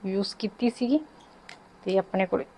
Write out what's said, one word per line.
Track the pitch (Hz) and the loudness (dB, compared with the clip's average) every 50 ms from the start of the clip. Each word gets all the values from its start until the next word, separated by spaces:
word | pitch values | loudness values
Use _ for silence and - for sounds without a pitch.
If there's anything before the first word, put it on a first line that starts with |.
| - | -4
ਯੂਜ਼ | 190 190 196 196 - - | -2 -2 -2 -2 -2 -4
ਕੀਤੀ | - - 208 - - 240 240 | -6 -6 -6 -2 0 0 0
ਸੀਗੀ | 233 - 247 240 277 311 302 - - - - - - - - - - - - - - - - | 0 0 0 2 2 0 0 -4 -20 -20 -20 -20 -20 -20 -20 -20 -20 -20 -20 -20 -20 -8 -4
ਤੇ | 190 185 | 0 2
ਆਪਣੇ | 190 190 - - 190 190 | 2 0 2 0 0 2
ਕੋਲ | 180 - 185 139 - - | 2 0 -2 -2 -6 -12